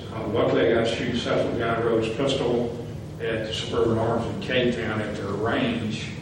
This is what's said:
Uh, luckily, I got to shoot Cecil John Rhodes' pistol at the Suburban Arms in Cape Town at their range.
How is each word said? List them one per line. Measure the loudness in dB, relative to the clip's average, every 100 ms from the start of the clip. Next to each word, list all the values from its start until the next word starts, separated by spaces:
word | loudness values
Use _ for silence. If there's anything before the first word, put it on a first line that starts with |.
| -8
Uh, | -6 -2
luckily, | 2 4 4 4
I | 4
got | 2
to | 0
shoot | -2 -2
Cecil | 0 0 0 0
John | 0 2 2
Rhodes' | 2 2 0
pistol | 0 2 2 2 0 -4 -8 -10 -10 -6
at | -2 -2 -2
the |
Suburban | -4 -2 2 4 4
Arms | 2 0 -2
in | -4
Cape | 0 2 2 2
Town | -2 -2
at | -2 -4
their | -4
range. | -2 0 0 0 0 -2 -4 -6 -10